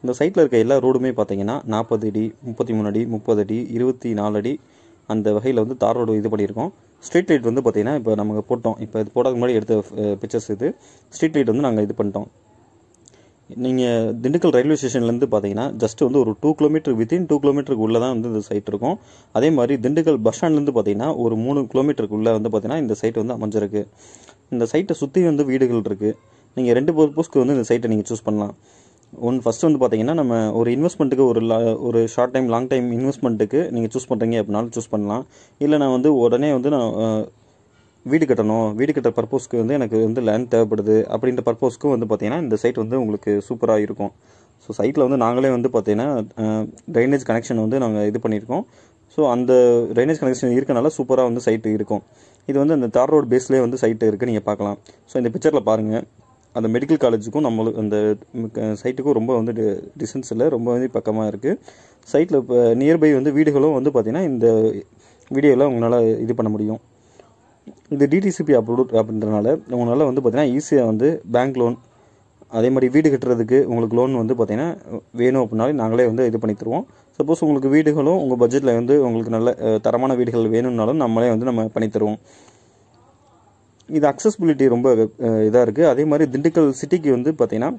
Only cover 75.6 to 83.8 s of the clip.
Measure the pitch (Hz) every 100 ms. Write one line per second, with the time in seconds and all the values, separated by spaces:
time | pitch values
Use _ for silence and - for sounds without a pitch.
75.6 | 120 147 110 113 123 113 127 110 110 104
76.6 | 113 139 254 _ _ - 143 165 156 143
77.6 | 135 147 151 151 139 185 139 123 120 131
78.6 | 135 117 120 147 127 113 113 113 120 -
79.6 | 113 110 107 120 131 123 120 117 113 113
80.6 | 127 117 110 156 123 113 120 110 127 117
81.6 | 110 - 113 104 104 107 _ - - _
82.6 | _ _ _ _ _ _ _ _ _ _
83.6 | _ _